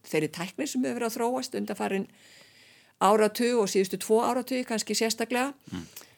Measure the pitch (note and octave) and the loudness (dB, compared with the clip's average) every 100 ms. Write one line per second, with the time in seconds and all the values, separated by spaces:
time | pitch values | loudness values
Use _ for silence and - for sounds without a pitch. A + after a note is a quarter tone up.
0 | - D#3+ D3+ - F#3 - D4 B3+ C4 A#3+ | -4 -2 0 -2 -6 -4 -4 -2 -2 -2
1 | A#3 A#3 A3+ B3+ B3+ G3+ G#3 G#3 G#3 G3 | -4 -2 -2 -2 -4 -6 -6 -4 -4 -4
2 | - _ - - - - - - _ - | -6 _ -20 -20 -20 -20 -20 -20 _ 2
3 | F#3+ G#3+ G#3+ G#3+ A#3+ A#3+ G3 G3 F#3+ F#3 | 4 6 4 2 2 4 2 2 0 0
4 | - A3 A#3+ B3+ B3+ B3+ B3+ A3 - G#3+ | 2 2 4 0 -2 -4 -2 -4 -2 0
5 | A3+ A3 A3+ B3 C4+ - - - - - | 0 -2 -2 0 -2 -4 -12 -10 -10 -16
6 | - | -20